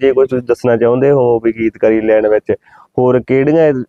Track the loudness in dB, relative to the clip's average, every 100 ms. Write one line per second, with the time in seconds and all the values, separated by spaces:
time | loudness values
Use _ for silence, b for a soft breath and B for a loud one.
0 | -2 0 0 -2 -4 -4 -2 0 0 0
1 | 0 0 0 0 -2 -2 -4 -2 0 0
2 | 2 0 2 0 -2 -8 b b b -2
3 | 0 0 0 -2 0 0 0 -2